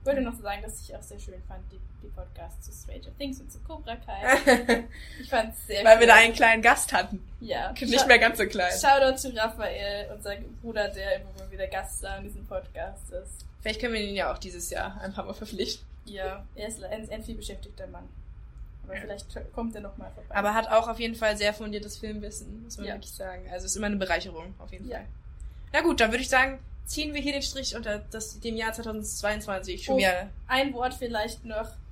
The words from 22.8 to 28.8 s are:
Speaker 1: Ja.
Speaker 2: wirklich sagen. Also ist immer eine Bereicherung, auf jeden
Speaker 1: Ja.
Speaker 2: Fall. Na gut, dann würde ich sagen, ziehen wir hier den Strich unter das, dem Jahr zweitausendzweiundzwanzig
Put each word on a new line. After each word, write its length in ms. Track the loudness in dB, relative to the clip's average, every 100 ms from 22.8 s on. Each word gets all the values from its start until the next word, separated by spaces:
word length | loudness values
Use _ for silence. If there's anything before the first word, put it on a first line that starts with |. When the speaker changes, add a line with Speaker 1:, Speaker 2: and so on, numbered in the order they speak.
| -8
Speaker 1:
Ja. 80 |
Speaker 2:
wirklich 180 | -8 -12
sagen. 380 | -10 -10 -10 -10
Also 140 | -8 -4
ist 100 | -2
immer 120 | -2
eine 80 | -2
Bereicherung, 580 | 0 -2 -2 -12 -12 -14
auf 120 | -16
jeden 160 | -14 -12
Speaker 1:
Ja. 100 | -12
Speaker 2:
Fall. 100 | -12 -16 -16 -14 -14 -14 -2
Na 80 | 2
gut, 180 | 2 4
dann 120 | 4
würde 100 | 2
ich 80 | 2
sagen, 300 | 4 4 0 -12 -14 -10
ziehen 300 | -6 -4 -4
wir 60 |
hier 100 | -2
den 80 | -2
Strich 340 | -4 -6 -6 -6
unter 220 | -6 -6 -6
das, 280 | -10 -10 -8
dem 160 | -6 -4
Jahr 160 | -4
zweitausendzweiundzwanzig 1120 | -6